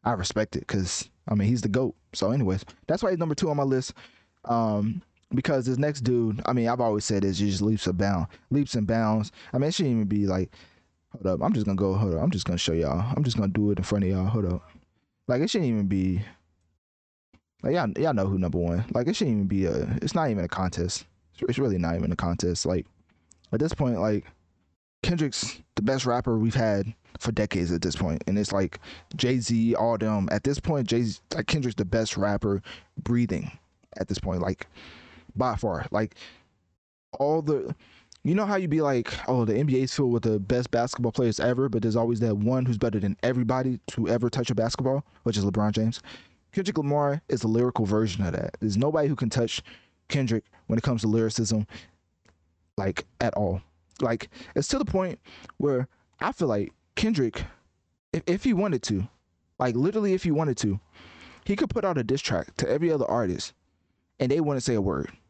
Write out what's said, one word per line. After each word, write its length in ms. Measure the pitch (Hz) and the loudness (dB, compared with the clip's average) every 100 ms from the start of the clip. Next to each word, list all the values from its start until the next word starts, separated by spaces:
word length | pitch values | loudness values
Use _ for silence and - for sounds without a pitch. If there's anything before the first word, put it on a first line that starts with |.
I 100 | 123 | -2
respect 440 | 113 90 107 107 - | -2 -2 -2 -2 -4
it, 100 | - | -4
'cause, 420 | 104 90 - - _ - | -2 -2 -4 -10 _ -2
I 60 | |
mean, 140 | 104 101 | 2 2
he's 140 | 123 | 2
the 60 | 107 | 0
goat. 260 | 101 127 - _ | 0 0 -4 _
So 180 | - 95 | -4 0
anyways, 340 | 131 104 92 - - - | 2 2 0 -4 -20 -4
that's 160 | 160 | 0
why 80 | 220 | 0
he's 80 | 180 | 0
number 160 | 160 | -2
two 160 | 147 160 | 0 0
on 60 | 147 | 0
my 80 | |
list. 280 | 135 131 127 - - _ _ _ | 2 0 -2 -12 -20 _ _ _
Um, 580 | - 117 113 104 104 113 - _ _ | -2 2 2 2 0 -2 -10 _ _
because 320 | 123 131 139 123 | -2 0 0 2
this 100 | 127 | 0
next 260 | 147 143 | 0 0
dude, 380 | 123 120 113 107 - | 0 2 2 0 0
I 60 | |
mean, 160 | 123 117 | 2 2
I've 120 | 123 | 2
always 240 | 117 104 | 2 2
said 200 | - 101 | 0 0
this, 160 | 98 92 | 2 2
he 100 | 104 | 0
just 100 | 95 | 2
leaps 260 | 101 110 - | 0 0 0
and 100 | 90 | 0
bound, 300 | 98 95 82 - _ | 0 0 -2 -8 _
leaps 260 | 139 139 123 | 0 0 0
and 100 | 104 | 0
bounds. 460 | 113 110 110 107 - - | 2 2 2 -2 -8 -6
I 60 | 131 | -2
mean, 100 | 143 | 0
it 60 | |
shouldn't 220 | 170 156 117 | 0 0 2
even 100 | 104 | 2
be 200 | 104 101 | 0 2
like, 240 | 92 90 - - _ _ _ _ | 0 -2 -8 -20 _ _ _ _
hold 160 | - 95 | -6 -2
up, 160 | 90 | 0
I'm 100 | - | 2
just 140 | 175 101 | 2 2
gonna 100 | 95 | 2
go, 180 | 98 | 2
hold 200 | 95 107 | 2 2
up, 80 | 82 | 2
I'm 80 | 165 | 2
just 160 | 101 - | 0 -2
gonna 100 | 87 | -2
show 160 | - | 0
y'all. 400 | 80 80 78 110 143 | 0 2 0 0 0
I'm 80 | |
just 120 | 135 110 | 0 0
gonna 160 | 98 | 0
do 200 | 98 104 | 2 0
it 60 | 98 | 0
in 60 | |
front 200 | 92 104 | 0 0
of 60 | 95 | 2
y'all, 140 | 95 | 2
hold 220 | 92 113 95 | 0 0 0
up. 240 | 90 - - _ _ _ _ - | -2 -6 -20 _ _ _ _ -2
Like, 160 | 123 | 0
it 80 | 156 | 0
shouldn't 180 | 208 147 | 0 2
even 200 | 110 98 | 2 2
be, 340 | 95 92 92 104 - _ _ _ _ _ _ _ _ _ _ _ _ | 2 2 0 -4 -12 _ _ _ _ _ _ _ _ _ _ _ _
like, 120 | 120 | -2
y'all, 160 | 170 123 - | 0 0 0
y'all 160 | 160 | 0
know 120 | 123 95 | 2 0
who 120 | 98 | 0
number 200 | 87 85 | 0 0
one. 260 | 85 85 113 | 0 0 0
Like, 140 | 120 123 | -2 0
it 80 | 120 | 0
shouldn't 180 | 180 | 0
even 140 | 107 98 | 2 0
be 160 | 95 92 | 0 0
a, 320 | - - - | 0 -2 -2
it's 140 | - | -2
not 160 | 175 156 | -2 0
even 140 | 104 | -2
a 40 | 85 | -2
contest. 580 | - 90 87 87 - - _ _ | -2 -4 -2 -4 -4 -12 _ _
It's, 80 | - | -8
it's 160 | 370 120 | -4 0
really 200 | 135 90 | 0 0
not 180 | 85 85 | 0 0
even 160 | 82 | -2
a 40 | 85 | -2
contest. 480 | 87 85 87 85 | -2 -2 -2 -2
Like, 220 | - 90 - _ _ _ _ _ _ | -2 -2 -4 _ _ _ _ _ _
at 60 | - | -2
this 160 | 156 | -2
point, 260 | - 135 110 | 0 0 2
like, 260 | 104 104 - _ _ _ _ _ _ _ | 0 0 -4 _ _ _ _ _ _ _
Kendrick's 580 | - 170 151 - - - - | -2 0 0 -2 -8 -10 -10
the 80 | - | -2
best 240 | 104 135 127 | 0 0 0
rapper 320 | 120 123 113 | 0 2 2
we've 160 | 113 | 2
had 400 | 127 113 101 98 - _ - | 2 2 2 0 -8 _ -8
for 140 | - | -4
decades 400 | 110 107 98 87 | 0 0 0 0
at 100 | 85 | 0
this 140 | 87 78 | 0 0
point. 260 | 92 78 - | -2 -2 0
And 120 | 101 | 0
it's 140 | 104 | 0
like, 260 | 98 92 - - - - - | 0 -2 -4 -18 -20 -16 -2
Jay-Z, 580 | 123 127 110 117 113 | 0 0 2 2 4
all 240 | 117 113 113 | 4 2 2
them. 300 | 110 107 95 | 0 0 0
At 140 | 104 | 0
this 160 | 139 139 | 0 -2
point, 260 | - 151 123 | 0 -2 2
Jay-Z, 320 | 117 120 98 _ | 0 0 -4 _
like, 120 | 165 - | -6 -2
Kendrick's 300 | 160 127 107 | 0 -2 -2
the 80 | |
best 320 | 98 117 110 - | 0 0 0 0
rapper 460 | 101 101 107 98 - - - - | 0 0 0 -2 -4 -18 -16 -12
breathing 480 | - 117 117 87 - - _ _ _ - | -2 0 2 -2 -4 -12 _ _ _ -10
at 100 | 98 | -6
this 100 | 98 | -4
point, 220 | 92 90 | -2 -2
like, 260 | 90 95 - - - - - - - | -2 -4 -8 -18 -20 -20 -20 -20 -14
by 200 | - 127 | -2 -2
far. 320 | 107 110 82 - | 0 -2 -4 -2
Like, 240 | 101 110 - - - _ _ _ _ _ _ _ - | -2 -2 -6 -20 -20 _ _ _ _ _ _ _ -2
all 240 | 139 160 | 0 0
the, 320 | 147 143 64 - - - _ - | 2 0 -2 -8 -12 -20 _ -6
you 100 | - | 0
know 120 | 185 208 | 2 2
how 100 | 202 | 0
you 120 | 180 | 0
be 120 | 156 | 2
like, 320 | 147 131 113 - - | 2 2 -2 -6 0
"Oh, 160 | 127 | 2
the 100 | 113 | 2
N 120 | 110 147 | 2 4
B 120 | 131 | 2
A 40 | |
is 120 | 131 | 2
filled 180 | - 135 | 0 2
with 100 | 120 | 2
the 180 | 113 107 | 2 0
best 300 | 98 123 127 | 2 0 2
basketball 420 | 117 123 - 120 | 0 0 0 -2
players 260 | 110 123 107 | 2 0 2
ever," 300 | 120 123 135 | 0 2 0
but 140 | 113 | 0
there's 120 | 113 | 0
always 260 | 110 117 117 | 0 0 0
that 160 | 117 104 | 0 2
one 280 | 107 131 | 0 0
who's 140 | 123 113 | 0 0
better 200 | 117 107 | 0 0
than 180 | 98 98 | -2 -2
everybody 560 | 120 127 113 127 131 120 - | 0 0 0 0 0 -4 -6
to 200 | - 98 | -4 0
ever 220 | 117 120 | 2 0
touch 200 | 131 120 | 0 -2
a 40 | |
basketball, 500 | 113 113 - 131 135 - _ | 0 0 0 0 0 -4 _
which 140 | - 104 | -2 0
is 80 | |
LeBron 280 | 101 101 107 | 0 2 0
James. 280 | 107 110 117 - - - _ _ | 2 0 -2 -12 -20 -20 _ _
Kendrick 260 | - 190 156 | -4 -2 -2
Lamar 420 | 143 143 143 143 _ | 0 2 2 -2 _
is 160 | 123 | -2
a 40 | 113 | 2
lyrical 360 | 110 123 - | 2 2 2
version 400 | 104 107 110 95 | 0 2 2 0
of 80 | 95 | -2
that. 240 | - 50 - | -2 -4 -4
There's 180 | 107 101 | -2 2
nobody 300 | 139 156 143 | 2 2 0
who 60 | |
can 140 | 147 123 | 0 0
touch 340 | 131 113 - - - _ _ _ | 0 -2 -4 -12 -20 _ _ _
Kendrick 360 | 147 127 110 - _ _ | -2 0 0 -2 _ _
when 100 | 113 | -2
it 40 | |
comes 200 | - 120 | 0 0
to 40 | 110 | 2
lyricism, 600 | 110 113 107 110 113 104 - - _ _ _ _ _ _ _ _ - | 2 2 0 0 0 -2 -8 -20 _ _ _ _ _ _ _ _ -4
like, 280 | 98 90 - _ | -2 -4 -8 _
at 140 | 117 | -2
all. 260 | - 101 90 - _ _ - | 0 0 -2 -6 _ _ -4
Like, 280 | 120 117 - - - | -2 -2 -6 -18 -6
it's 140 | - 143 | -4 -2
to 100 | 262 | -2
the 60 | 226 | 0
point 320 | 190 185 - - - - - | 0 -2 -6 -16 -20 -20 -4
where 280 | 147 131 131 _ _ _ | 0 0 -2 _ _ _
I 120 | 185 | -4
feel 160 | - 156 | -2 0
like 240 | 104 101 - _ - | 0 -2 -8 _ -2
Kendrick, 480 | 220 202 123 - - - _ _ _ _ _ | 0 2 0 -2 -10 -12 _ _ _ _ _
if, 100 | 165 - | -6 -2
if 180 | 190 | 0
he 100 | 262 | 2
wanted 280 | 196 202 139 | 2 2 0
to, 220 | - 104 101 _ _ _ _ _ | 0 -2 -2 _ _ _ _ _
like, 160 | 127 120 | -2 2
literally 380 | 151 208 202 | 0 2 0
if 100 | 185 | 0
he 60 | 175 | 2
wanted 260 | 147 156 123 | 0 0 0
to, 220 | 107 98 _ - - - - - | -2 -2 _ -20 -20 -20 -20 -16
he 100 | - | -4
could 160 | 202 320 | -2 0
put 140 | 240 | 0
out 140 | 196 160 | 0 0
a 40 | |
diss 180 | 113 139 | 0 -2
track 360 | - 87 - - | 0 -2 -4 -4
to 120 | - | 0
every 220 | 131 165 | 2 2
other 140 | 156 | 0
artist, 480 | 123 117 104 90 - _ _ _ _ _ _ _ | 0 0 0 -2 -6 _ _ _ _ _ _ _
and 140 | 127 | 0
they 80 | 147 | 2
wouldn't 240 | 151 139 | 2 0
say 100 | 131 | 0
a 60 | 117 | 2
word. 320 | 98 71 - - _ | 2 0 -4 -10 _